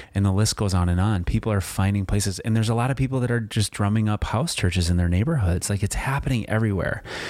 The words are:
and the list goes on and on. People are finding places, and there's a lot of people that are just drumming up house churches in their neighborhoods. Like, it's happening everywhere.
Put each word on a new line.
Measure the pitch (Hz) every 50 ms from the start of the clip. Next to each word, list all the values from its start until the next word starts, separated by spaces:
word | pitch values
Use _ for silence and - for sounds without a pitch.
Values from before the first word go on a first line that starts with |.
| - - -
and | 98 98
the | 98
list | 95 98 107 107 - -
goes | 110 98 90
on | 92 87 87
and | 87 87
on. | 92 107 110 90 87
People | - - 110 - 113 107
are | 98
finding | 92 - - - 95 98 101 101 95
places, | - - 104 101 101 92 -
and | - 113 110
there's | 113 110 110
a | 117
lot | 117 120 131
of | 139 135
people | 135 123 131 131
that | 123 117
are | 120 120
just | 113 101 - 117 104 -
drumming | - - 104 101 104 110 107 107
up | 107 101 -
house | - - 107 147 170 -
churches | - - 92 85 90 85 82
in | 90 87
their | 87 87
neighborhoods. | 87 90 107 151 170 143 101 85 87 90 - -
Like, | 101 95 104
it's | 95 -
happening | - - 135 135 139 - 143 135 113 98 -
everywhere. | 101 110 113 110 98 90 - - - - - - - - - -